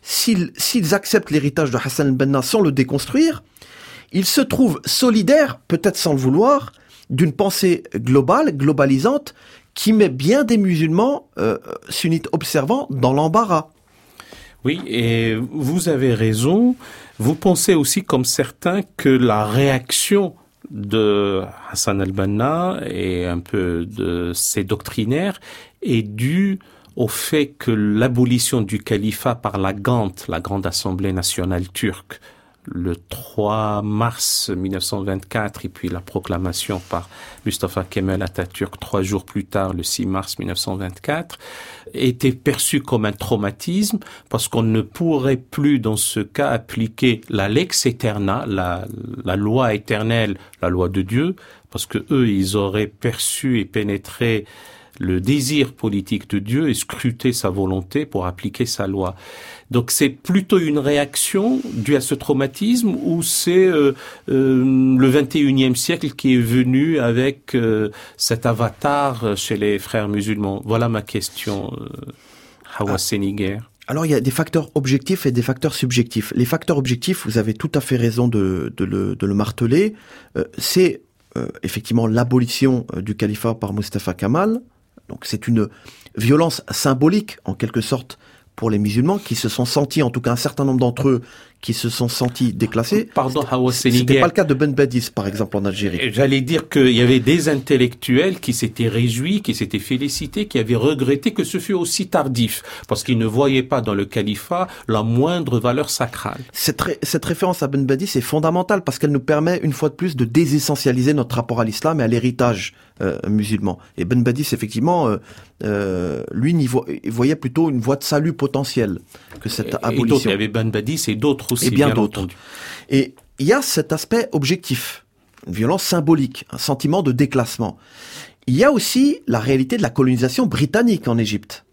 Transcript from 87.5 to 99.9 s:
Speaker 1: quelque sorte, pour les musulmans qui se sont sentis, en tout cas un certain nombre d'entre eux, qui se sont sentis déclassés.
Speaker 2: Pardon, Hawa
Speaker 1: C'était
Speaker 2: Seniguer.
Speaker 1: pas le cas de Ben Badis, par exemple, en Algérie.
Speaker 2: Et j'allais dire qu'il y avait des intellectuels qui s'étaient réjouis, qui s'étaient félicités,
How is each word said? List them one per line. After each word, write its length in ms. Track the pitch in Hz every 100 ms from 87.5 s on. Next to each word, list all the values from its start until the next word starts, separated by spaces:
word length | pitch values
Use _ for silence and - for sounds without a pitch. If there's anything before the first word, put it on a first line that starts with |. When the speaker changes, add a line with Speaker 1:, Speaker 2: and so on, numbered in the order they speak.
| 98
Speaker 1:
quelque 260 | 110 117
sorte, 360 | - 127 127 - _ - _ -
pour 140 | 113
les 100 | 104
musulmans 380 | 104 107 143 202
qui 180 | - 113
se 140 | 113
sont 160 | - 120
sentis, 360 | 151 143 156
en 100 | 127
tout 100 | 127
cas 100 | 123
un 60 | 120
certain 260 | 135 -
nombre 160 | 139 131
d'entre 300 | 127 123 135
eux, 120 | 123 123 - - _
qui 140 | -
se 160 | 113 120
sont 200 | - 120
sentis 420 | - 127 120 123
déclassés. 580 | 107 113 113 117 208 226
Speaker 2:
Pardon, 280 | - 131 143 123
Hawa 220 | 127 127
Speaker 1:
C'était 200 | 123 131
Speaker 2:
Seniguer. 280 | 120 127 135
Speaker 1:
pas 80 | 170
le 60 |
cas 100 | -
de 100 | 160
Ben 200 | 131 147
Badis, 380 | 135 139 123 117 -
par 120 | 98
exemple, 280 | 101 104 101
en 80 |
Algérie. 340 | 98 98 101 87
Speaker 2:
Et 100 | 127
j'allais 300 | 107 139 135
dire 260 | 131 160 -
qu'il 240 | 147 131
y 100 | 117
avait 200 | 123 131
des 260 | 117 165 151
intellectuels 920 | 139 127 135 123 - - 127 185 185
qui 100 | -
s'étaient 380 | 120 113 - 117
réjouis, 520 | 110 120 113 151 208
qui 140 | - -
s'étaient 240 | 101 131
félicités, 680 | -